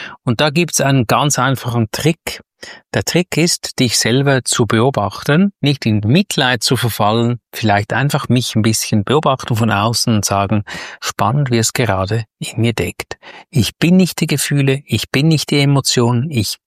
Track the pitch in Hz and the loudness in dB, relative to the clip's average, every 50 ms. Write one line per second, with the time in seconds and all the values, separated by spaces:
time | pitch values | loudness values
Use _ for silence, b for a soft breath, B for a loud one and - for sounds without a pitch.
0 | B B B B B - 120 - 147 156 139 165 175 156 - - 135 139 139 135 | B B B B B -2 0 2 0 0 2 0 0 0 0 -2 0 2 2 2
1 | 120 - 127 117 135 147 - - 123 135 135 - - 117 113 120 113 107 - - | 2 2 2 2 2 0 0 0 0 0 0 -2 -4 -4 -2 -2 -2 -2 -2 -2
2 | - 151 170 _ - - - - - _ _ B B B B B B B - - | 0 0 0 _ -6 -12 -12 -12 -16 _ _ B B B B B B B -4 -2
3 | - - - 165 180 - - 147 160 170 - - - - - - 131 120 - - | -2 0 0 -2 -2 -2 0 0 0 0 0 -4 -6 -8 -2 -2 0 0 0 0
4 | - 110 117 135 139 143 139 131 120 - - - 120 101 - 110 113 135 135 - | 0 2 2 2 2 2 2 0 0 -2 0 0 0 2 2 2 2 2 0 0
5 | 104 98 - - - - 143 165 196 202 - - - 143 143 - - 120 107 107 | -2 -4 -6 -6 -2 0 2 2 2 2 0 -2 -2 -2 -2 0 0 0 0 0
6 | 104 104 127 180 208 - - - 139 123 127 120 - - 135 120 - 117 - - | 2 2 2 2 2 0 0 0 2 2 2 0 0 0 0 0 0 -2 -2 0
7 | 107 104 107 117 117 117 120 117 _ _ - - - 107 101 101 101 - - 113 | 0 2 2 2 2 0 -2 -4 _ _ -10 -4 0 2 2 2 0 0 -2 0
8 | 131 147 - 143 - - 120 127 120 - - 113 104 110 110 - - - - 107 | 0 0 0 -2 0 0 0 0 0 0 -2 0 0 0 0 -2 -2 -2 0 0
9 | 98 - 117 - - 147 135 - - - 123 104 120 110 107 98 101 113 117 - | 0 2 0 2 2 2 0 0 -2 -4 -2 0 0 2 2 2 2 0 0 0
10 | - - 113 107 98 - 101 98 101 95 110 104 101 B B B B B B B | 0 0 0 0 0 0 0 0 0 0 0 -2 -2 B B B B B B B
11 | B - - - 104 104 127 147 147 127 120 113 113 - - - 127 107 98 95 | B -10 -4 -2 -2 0 0 0 0 0 0 0 0 0 0 -2 0 0 0 -2
12 | 95 95 110 117 113 _ _ - - - - - 110 117 113 - - - - - | -2 -2 -2 -4 -6 _ _ -12 -12 -8 -4 -2 -2 -2 0 -2 -4 -6 -6 -10
13 | - - - B B B B B B B B - - - - - - 160 180 185 | -14 -14 -14 B B B B B B B B 0 0 0 -2 0 2 4 4 4
14 | 185 170 - - 180 156 151 139 - - 143 143 139 135 135 139 147 - - 110 | 4 2 0 -2 -2 -2 -2 -2 -2 -2 0 0 2 0 0 -2 -2 -4 -4 -4
15 | - - - 131 147 160 160 143 - - 147 143 139 139 143 139 131 - - 135 | -4 -2 -2 0 2 2 2 2 0 0 0 2 2 4 2 2 2 0 0 0
16 | 120 117 123 120 123 170 156 120 107 - - - _ | 2 2 0 0 -2 -2 -2 -2 -2 -4 -6 -12 _